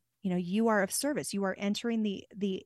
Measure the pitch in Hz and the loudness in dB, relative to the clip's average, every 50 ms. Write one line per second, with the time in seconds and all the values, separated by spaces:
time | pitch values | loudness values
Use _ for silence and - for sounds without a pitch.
0 | _ _ _ _ - 190 180 180 180 170 190 220 226 233 214 202 190 190 - - | _ _ _ _ -2 0 0 0 0 0 2 2 4 4 4 4 2 2 0 -2
1 | - 285 294 190 135 - - 196 196 185 - - 202 202 208 - - 233 233 220 | -2 0 0 -2 -2 -4 -2 -2 -2 -2 -2 -2 -2 -2 -2 -2 -2 -2 0 0
2 | 214 208 190 - - _ - 196 202 196 185 - - | 0 0 -2 -4 -8 _ -8 -4 -2 -2 -2 -4 -8